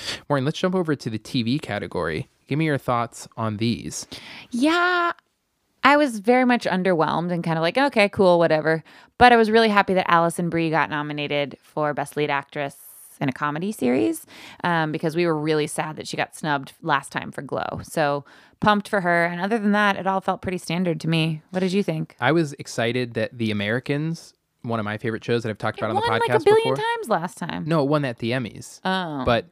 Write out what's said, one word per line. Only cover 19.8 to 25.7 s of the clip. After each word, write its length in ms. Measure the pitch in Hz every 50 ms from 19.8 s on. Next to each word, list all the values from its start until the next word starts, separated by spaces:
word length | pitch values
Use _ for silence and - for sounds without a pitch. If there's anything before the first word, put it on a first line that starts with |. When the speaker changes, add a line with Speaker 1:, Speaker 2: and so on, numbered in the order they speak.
| 208 202 190
Speaker 2:
it 100 | - 180
all 140 | 190 190 190
felt 220 | - - 185 -
pretty 160 | - 196 180 175
standard 420 | - - 160 175 185 175 160 156
to 80 | - 160
me. 340 | 165 160 156 160 160 156 - _
What 100 | - 185
did 100 | 190 185
you 100 | 180 202
think? 360 | 190 - 160 160 160 - - -
Speaker 1:
I 140 | - 131 156
was 180 | 170 160 139 147 -
excited 540 | 117 - - - 113 117 117 127 123 120 110
that 240 | 113 110 - - 117
The 140 | 117 107
Americans, 840 | 104 104 101 104 113 131 - - 143 147 156 165 165 - - - - _ _ _ _ _ -
one 180 | 120 117 113
of 20 | 104
my 140 | 104 107 107
favorite 260 | - 113 110 104 -
shows 200 | - 117 120 110
that 60 | 110
I've 80 | 104 -
talked 200 | - 107